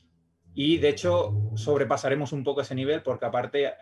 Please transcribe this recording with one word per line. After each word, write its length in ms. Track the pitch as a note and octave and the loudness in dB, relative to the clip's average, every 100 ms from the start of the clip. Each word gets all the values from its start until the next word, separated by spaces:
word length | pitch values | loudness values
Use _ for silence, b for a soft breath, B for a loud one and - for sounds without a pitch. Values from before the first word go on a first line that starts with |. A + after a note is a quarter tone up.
| B _ _ _ _ | B _ _ _ _
y 240 | C3+ C#3+ E3 | -2 2 4
de 100 | C#3+ | 4
hecho 640 | - F3 F3 - G#2 G#2+ - | 2 2 2 2 0 -2 -2
sobrepasaremos 760 | D3 C#3+ C3 C#3+ C3+ C#3+ C#3 | 0 0 2 0 0 0 -2
un 140 | C#3+ C3+ | -4 -2
poco 160 | C#3 | -2
ese 140 | C3 C3 | -4 -4
nivel 280 | C3+ D#3+ | -2 -2
porque 220 | C3+ A#2+ A#2 | -2 -4 -2
aparte 480 | B2 C3 C#3+ C#3 - | -2 -2 0 -2 -4